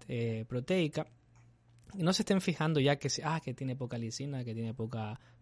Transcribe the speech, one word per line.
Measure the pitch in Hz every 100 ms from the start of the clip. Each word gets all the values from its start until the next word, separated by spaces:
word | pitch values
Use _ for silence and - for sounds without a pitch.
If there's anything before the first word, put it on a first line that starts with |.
| -
eh, | 123 117 113 113
proteica. | 123 131 185 156 151 - - _ - - _ _ - - 196
Y |
no | 165
se | 190
estén | 214 196
fijando | 185 165 156 151
ya | 135 143
que | 139
si, | - 147
ah, | 160
que | -
tiene | 131 131 127
poca | 127 120
lisina, | 113 110 139 135 123
que |
tiene | 113 113
poca | 110 113 117 107 117 - -